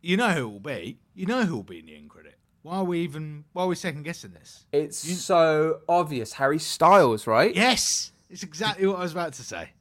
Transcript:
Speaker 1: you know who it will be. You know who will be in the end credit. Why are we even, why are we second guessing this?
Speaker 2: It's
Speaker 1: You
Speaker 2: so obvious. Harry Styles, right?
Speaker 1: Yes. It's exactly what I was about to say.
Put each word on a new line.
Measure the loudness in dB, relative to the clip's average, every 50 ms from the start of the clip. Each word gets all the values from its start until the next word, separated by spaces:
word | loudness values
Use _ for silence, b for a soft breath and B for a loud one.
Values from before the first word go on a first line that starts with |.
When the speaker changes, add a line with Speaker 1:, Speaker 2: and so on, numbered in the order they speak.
Speaker 1:
you | 0 0 0 2
know | 2 2
who | 0 0
it | -2 -4
will | -8 -10
be. | -10 -8 -8 -8 -8 -10 -14 _ _ _ _
You | -8 -4
know | -2 0 0 0
who | -2 -2
will | -6
be | -8 -10 -16 -18
in | -18
the | -20 -20
end | -20 -20 -20
credit. | -20 -20 -20 -20 _ _ _ _ _ _
Why | _ -8 -6
are | -4 -2
we | -2 -2 -2
even, | -2 -4 -6 -10 -10 -10 -12 -16 -18 _ _
why | -4
are | -2 -2
we | -2
second | -2 -4 -6 -6 -6
guessing | -10 -12 -12 -12 -14 -20
this? | -20 -20 _ -20 -20 -20 _ _ 0
Speaker 2:
It's | 0 0 0 -8 -10 -6 -6
Speaker 1:
You | -6
Speaker 2:
so | -6 0 2 4 6 6 6 4 2 2 0 0 -4 -2 0
obvious. | 2 2 2 0 -4 -6 -6 -8 -4
Harry | 0 0 0 2 0
Styles, | -2 -6 0 4 6 8 8 8 8 6 4 0 0
right? | 2 4 4 4 4 4
Speaker 1:
Yes. | 2 2 2 2 2 0 0 -2 -2 -4 -8 _ _ _ _
It's | -16 -16
exactly | -16 -16 -10 -6 -4 -4 -2 0 0
what | 0 0 -2
I | -4
was | -6
about | -4 -4 -6 -6 -8
to | -12
say. | -14 -12 -10 -12 -12 -12 _ _